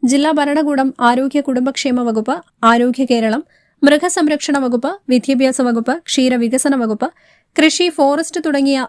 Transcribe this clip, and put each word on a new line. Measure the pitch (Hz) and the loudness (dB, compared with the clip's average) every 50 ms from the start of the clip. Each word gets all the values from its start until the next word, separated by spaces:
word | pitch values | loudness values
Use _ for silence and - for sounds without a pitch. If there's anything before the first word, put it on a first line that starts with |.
| - | 0
ജില്ലാ | 240 269 277 294 320 | 2 2 2 2 2
ഭരണകൂടം, | 311 294 285 285 294 311 302 294 285 262 269 269 - - | 2 0 0 0 0 0 0 0 0 0 0 -2 -2 2
ആരോഗ്യ | 247 240 247 254 269 269 285 294 | 2 2 2 2 -2 0 -2 -2
കുടുംബക്ഷേമ | 277 277 254 254 254 277 269 - - 269 247 247 | -2 0 -2 -2 -2 -2 -4 -4 -4 -2 -2 0
വകുപ്പ്, | 240 233 220 220 220 254 285 339 - _ _ - 240 | -2 -2 -2 -2 -2 -4 -6 -6 -8 _ _ 0 2
ആരോഗ്യ | 226 233 240 240 247 240 262 262 | 4 4 4 2 0 0 -2 0
കേരളം, | - 240 233 220 220 220 294 - _ _ _ _ _ _ - 285 | 0 0 0 2 0 -2 -2 -4 _ _ _ _ _ _ 2 2
മൃഗസംരക്ഷണ | 285 294 294 339 359 - 370 311 294 302 294 - - 285 | 4 4 4 0 -2 0 0 0 0 0 -2 -2 -2 -2
വകുപ്പ്, | 277 262 247 247 233 262 302 381 403 - - | -2 0 0 -2 -2 -2 -4 -6 -6 -2 0
വിദ്യാഭ്യാസ | 254 247 - 269 269 254 269 262 254 - | 0 0 2 2 0 2 2 0 0 0
വകുപ്പ്, | 254 240 233 233 233 254 285 339 - | 0 0 0 -2 -2 -2 -4 -4 -6
ക്ഷീരവികസന | - - 269 254 254 254 240 233 220 254 254 - 285 277 | -4 -2 0 0 2 2 0 0 0 -2 -2 0 0 0
വകുപ്പ്, | 254 233 220 214 - 254 330 _ _ _ _ _ _ _ _ - 320 | 0 -2 -2 -4 -4 -4 -8 _ _ _ _ _ _ _ _ 0 2
കൃഷി, | 302 311 - - 359 349 | 2 2 2 2 -2 -2
ഫോറസ്റ്റ് | 311 - 269 277 285 320 320 - - 359 320 | 0 0 2 2 2 0 -4 -4 -6 -4 -4
തുടങ്ങിയ | 311 277 277 277 277 277 262 247 | -2 0 0 0 0 0 -2 -4